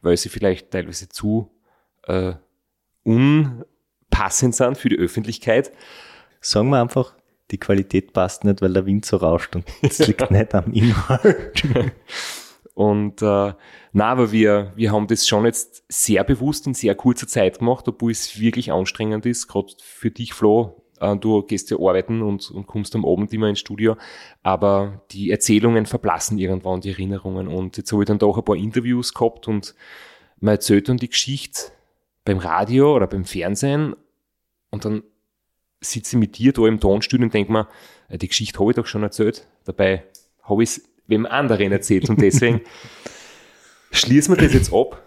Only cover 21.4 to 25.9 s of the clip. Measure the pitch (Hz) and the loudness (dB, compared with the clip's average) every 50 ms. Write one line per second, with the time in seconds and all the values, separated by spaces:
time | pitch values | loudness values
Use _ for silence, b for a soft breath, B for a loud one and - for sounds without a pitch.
21.4 | 98 - 107 95 - - 110 78 80 95 90 92 113 - 113 113 113 104 101 98 | 0 -2 -6 -6 -4 -4 -4 0 2 2 2 2 0 -2 -4 -4 -4 -4 -6 -6
22.4 | - - - 95 92 _ - 110 101 - - 113 104 69 87 92 104 104 - 110 | -8 -12 -14 -14 -16 _ -8 -8 -8 -6 -6 -4 0 0 0 0 -2 -4 -4 -4
23.4 | 110 107 101 101 - - 104 101 110 110 110 B B B B B B B B B | -2 -2 -2 -4 -8 -12 -8 -2 0 0 0 B B B B B B B B B
24.4 | _ 95 95 90 104 101 101 98 98 101 101 98 _ _ - 98 98 87 98 104 | _ -2 0 2 2 2 2 2 0 -4 -8 -14 _ _ -12 -8 -4 -2 -2 -2
25.4 | - - 110 104 104 120 117 113 110 - | 2 4 4 4 4 4 2 2 0 -2